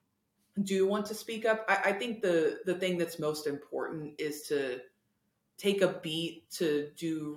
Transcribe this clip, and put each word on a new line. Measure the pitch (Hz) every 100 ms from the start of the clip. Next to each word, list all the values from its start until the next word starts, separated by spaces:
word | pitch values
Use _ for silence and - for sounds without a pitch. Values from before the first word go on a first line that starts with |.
| _ _ _ _ _ 202
do | 196 190 190
want | 208 208
to | 214
speak | - 226 226
up. | 220 -
I, | 196 196
I |
think | 202 240 214
the, | 190 170 160 - 185
the | 175
thing | 190 175
that's | 165 -
most | 151 151 147
important | 139 - 135 127 160 147 147
is | 151 147 -
to | 147 131 123 - _ _ _ _ _ _ -
take | 202 196
a | 180 -
beat | 165 160 165 - _
to | - 165 147 147 -
do | 165 156 151